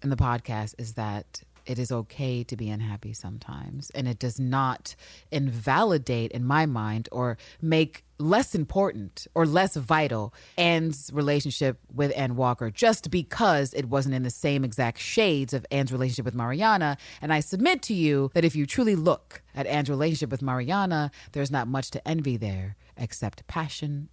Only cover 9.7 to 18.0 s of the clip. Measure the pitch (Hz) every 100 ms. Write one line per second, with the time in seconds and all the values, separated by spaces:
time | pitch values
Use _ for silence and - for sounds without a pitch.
9.7 | 156 120 156 147 117 104 - - - 170
10.7 | 165 160 139 - 139 143 147 143 - 135
11.7 | 120 - 123 143 - 131 123 127 120 117
12.7 | - 233 214 151 180 - - 220 151 135
13.7 | 135 127 135 135 131 123 - 151 143 131
14.7 | 110 120 - - - 208 147 135 135 -
15.7 | 139 131 127 131 120 120 120 120 143 220
16.7 | 202 151 139 - - 151 151 - 190 269
17.7 | 370 - 196